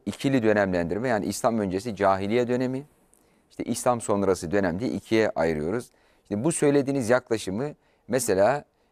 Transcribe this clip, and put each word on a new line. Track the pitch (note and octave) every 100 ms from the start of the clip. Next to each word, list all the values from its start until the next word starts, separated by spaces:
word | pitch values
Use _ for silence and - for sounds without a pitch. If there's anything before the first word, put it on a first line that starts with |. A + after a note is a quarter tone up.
| -
ikili | - C#3 C3+
dönemlendirme, | A2 G#2 G2 F2+ E2+ F#2 B2+
yani | A2 F#2
İslam | G2+ B2+ A2+
öncesi | G2 F#2 A#2 G2
cahiliye | G2 F#2+ G2+ A#2 A#2+
dönemi, | B2 B2+ C3 D3 _ _ _ _ _ _
işte | -
İslam | - A#2 - A#2+
sonrası | - G#2 G2 F#2 E2+
dönem | G2+ G2 F2
diye | A#2+
ikiye | F2 - A2 G#2+
ayırıyoruz. | - E2 D#2 D#2 A2+ B2+ _ _ _ -
Şimdi | G2+
bu | C3+
söylediğiniz | E3 D3+ C#3+ C3 C#3 A2
yaklaşımı | B2 - A2 - F#2+ C#3+ D3+ _ _ -
mesela, | B2 - F#2 G2+ C#3+ - _ _